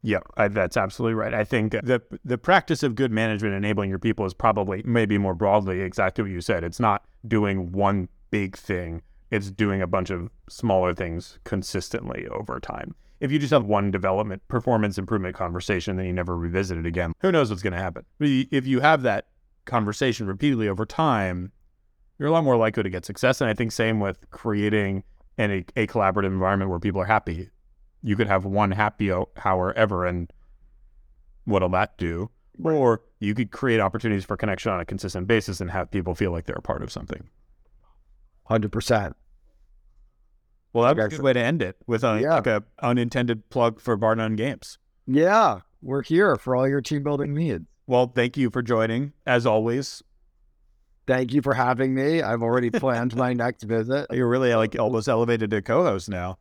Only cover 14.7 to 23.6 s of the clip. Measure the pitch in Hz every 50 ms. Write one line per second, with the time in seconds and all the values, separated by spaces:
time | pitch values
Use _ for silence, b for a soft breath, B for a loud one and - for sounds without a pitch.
14.7 | 123 110 107 104 95 - 95 87 117 104 92 90 92 - 95 87 85 87 87 -
15.7 | 104 90 85 - 95 90 92 90 90 90 87 85 90 85 85 85 85 92 98 92
16.7 | 92 82 82 85 85 90 87 85 82 _ - - 180 160 143 110 104 90 95 104
17.7 | 90 87 95 92 85 - - _ _ _ 151 147 139 131 131 - - 135 127 131
18.7 | 135 123 131 151 156 151 127 123 101 98 - _ _ _ _ _ _ _ _ -
19.7 | - 120 107 101 104 - 139 131 113 - 113 98 95 95 139 147 139 117 110 104
20.7 | 98 92 110 - - - 160 156 131 110 98 92 90 90 90 95 _ _ _ _
21.7 | _ _ _ _ _ _ _ _ _ _ 143 143 160 165 160 139 127 117 113 110
22.7 | 104 - 107 95 90 90 87 - 98 - - 127 131 - 143 117 107 -